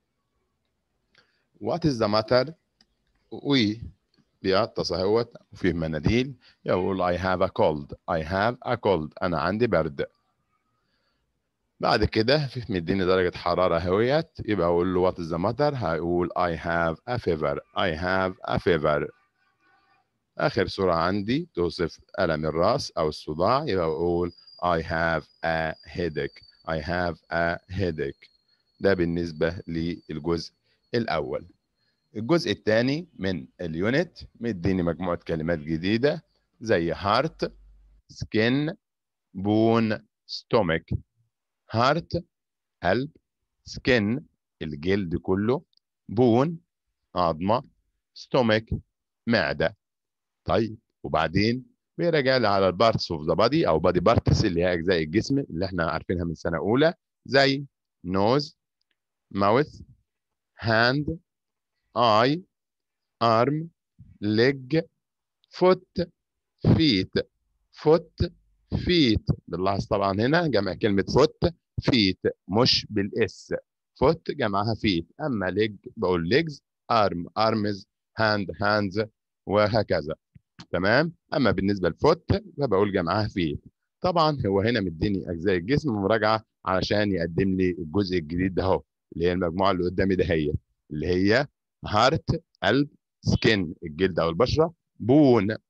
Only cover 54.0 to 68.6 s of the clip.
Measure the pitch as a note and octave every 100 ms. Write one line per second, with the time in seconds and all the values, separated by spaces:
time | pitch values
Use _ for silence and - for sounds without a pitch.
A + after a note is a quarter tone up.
54 | F2 - - - G#2 E2 F2+ F2 E2 F2
55 | D#2 G2+ A2 C#3 - D#2+ F#2 F2+ E2 D#2
56 | - F2 E2+ D#2 E2+ E2 F2+ B2+ D#3+ -
57 | _ _ - C3+ C#3 C#3 C#3 _ _ _
58 | F2 F#2+ G#2 C#3 D3 - _ _ _ _
59 | _ _ _ G2 G2+ B2 - - - _
60 | _ _ _ _ _ - A2 A2+ A#2+ C#3+
61 | D3 E3 _ _ _ _ _ _ _ A2+
62 | A#2+ G#2+ B2+ E3 - _ _ _ _ _
63 | _ - A#2 A2+ B2+ D3+ E3 _ _ _
64 | - - G#2 G#2+ B2+ C#3 B2+ D#3+ - _
65 | _ _ _ _ _ - F3+ F#3 - -
66 | E3+ _ _ _ _ _ - - D#3 F#2+
67 | - - - _ _ _ _ - D3+ E3+
68 | E3+ - - - _ _